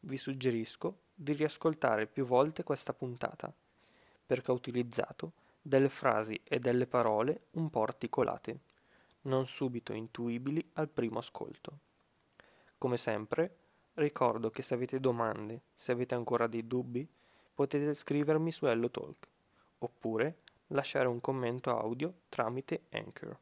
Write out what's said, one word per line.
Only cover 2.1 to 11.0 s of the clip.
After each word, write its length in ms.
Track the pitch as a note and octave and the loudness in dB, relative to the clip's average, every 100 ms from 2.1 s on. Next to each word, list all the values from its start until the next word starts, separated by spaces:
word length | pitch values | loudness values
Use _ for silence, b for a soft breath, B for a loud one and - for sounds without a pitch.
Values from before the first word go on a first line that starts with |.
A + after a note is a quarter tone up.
| - B2+ | -2 4
volte 380 | B2+ D3 D#3+ | 6 6 2
questa 280 | - C#3+ - | -2 -2 -2
puntata, 640 | - B2+ A#2+ - - - - b b b b b b _ | -6 -6 -4 -6 -6 -12 -12 b b b b b b _
perché 240 | A#2+ - | 0 2
ho 60 | B2 | -2
utilizzato 800 | - B2 B2 - - - D#3+ - b b | 0 -2 -2 -2 -4 -4 -12 -12 b b
delle 280 | - C3+ C3+ | 2 4 4
frasi 520 | - C3+ A2 A2 G#2+ | 4 2 2 0 -6
e 140 | - C3+ | -2 0
delle 300 | B2 B2 B2+ | 2 2 4
parole 600 | B2 A#2 G#2+ B2 D#3+ _ | 4 4 4 2 0 _
un 180 | - D#3+ | -4 -2
po' 140 | B2 | 0
articolate, 760 | G#2+ - - - A#2+ - - C3 _ b b b b b | 0 -2 -4 2 2 0 -6 -10 _ b b b b b
non 240 | C#3 C3 C3 | -2 0 0
subito 480 | - C3+ A#2+ - | -2 -2 -2 -6
intuibili 760 | G#2+ A2+ - A#2+ A#2 C3+ D3+ - | -8 -8 -6 -4 -2 -2 -4 -4
al 160 | - D3+ | -4 -4
primo 300 | - | -2